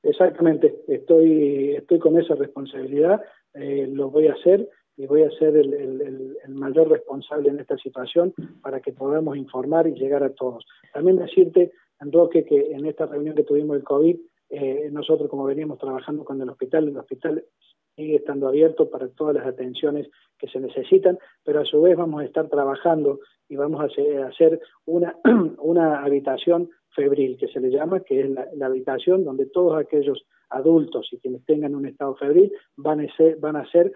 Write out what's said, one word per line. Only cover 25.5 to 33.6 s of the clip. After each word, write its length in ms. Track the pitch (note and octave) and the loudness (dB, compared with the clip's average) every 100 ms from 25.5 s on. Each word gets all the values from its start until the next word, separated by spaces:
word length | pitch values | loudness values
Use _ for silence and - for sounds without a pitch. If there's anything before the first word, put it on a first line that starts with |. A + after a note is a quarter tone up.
| - | -2
una 440 | D3 E3+ D#3+ D3 | 0 2 2 0
habitación 680 | C#3+ C#3 C#3 C3 - E3+ F3 _ _ - | 0 -2 -2 -2 0 0 0 _ _ -2
febril, 420 | C#3+ C#3 C3 B2+ | 0 0 -2 -4
que 100 | D3 | -6
se 120 | - | -4
le 100 | B2+ | -2
llama, 300 | C#3 D#3+ C#3 | -2 -2 -4
que 220 | - C3+ | -2 -2
es 80 | C#3 | -2
la, 180 | C3+ D3+ D3 | -6 -8 -8
la 100 | C3+ | -4
habitación 580 | C3 B2+ C3+ - F#3+ | -4 -4 -2 0 0
donde 220 | D#3+ C3 C3+ | 0 -4 -4
todos 320 | F3+ F3 D#3 | 0 2 0
aquellos 480 | C#3+ D3+ C#3+ C3+ _ _ _ | 0 0 0 -4 _ _ _
adultos 580 | B2+ C#3+ E3 D3 A#2+ - | 0 4 4 2 -8 -10
y 80 | A#2+ | -12
quienes 260 | C3 B2+ - | -10 -10 -2
tengan 300 | D3+ D3 C#3+ | -2 -2 -6
un 100 | C#3 | -8
estado 300 | - C#3 C3+ | -8 -8 -6
febril 360 | C#3+ D#3+ G3 - _ - | 2 4 4 0 _ -8
van 260 | D3 D3+ | -4 -4
a 140 | C#3+ - | -6 2
ser, 200 | D#3+ D#3 | 2 2
van 180 | D3+ | -6
a 140 | D3+ | -6